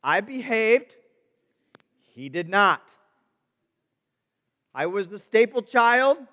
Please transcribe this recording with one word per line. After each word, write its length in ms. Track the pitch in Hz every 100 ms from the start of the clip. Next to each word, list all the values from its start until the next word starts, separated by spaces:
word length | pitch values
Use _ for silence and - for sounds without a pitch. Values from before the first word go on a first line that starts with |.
I 180 | 131 165
behaved. 720 | 214 262 247 226 220 240 - _ _ _ _ _ _ _ _ - _ _ _
He 140 | 120 135
did 200 | 151 170
not. 400 | 196 202 156 _ _ _ _ _ _ _ _ _ _ _ _ _ _ _ _ _ _ _
I 140 | 131 160
was 220 | 190 185
the 100 | 202
staple 440 | _ 220 233 254
child. 560 | - 254 233 240 269 302 269